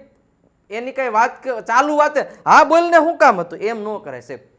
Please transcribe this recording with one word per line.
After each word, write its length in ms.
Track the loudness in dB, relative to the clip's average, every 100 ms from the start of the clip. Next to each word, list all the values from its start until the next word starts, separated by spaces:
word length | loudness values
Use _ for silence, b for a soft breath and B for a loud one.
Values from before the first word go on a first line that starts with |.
| _ _ _ _ _ _ -16
એની 220 | -12 -10
કાંઈ 160 | -8 -4
વાત 360 | 0 -2 -4
ક-, 160 | -10 -10
ચાલુ 360 | -2 0 0 0
વાતે, 240 | 0 0
"હા 440 | -6 -6 4 4
બોલ 180 | 6 2
ને, 100 | 4
શું 260 | 2 2 2
કામ 220 | 2 2
હતું?" 180 | -4 -8
એમ 240 | -8 -8
ન 160 | -10 -12
કરાય 220 | -12 -16
સાહેબ. 200 | -16 -18 _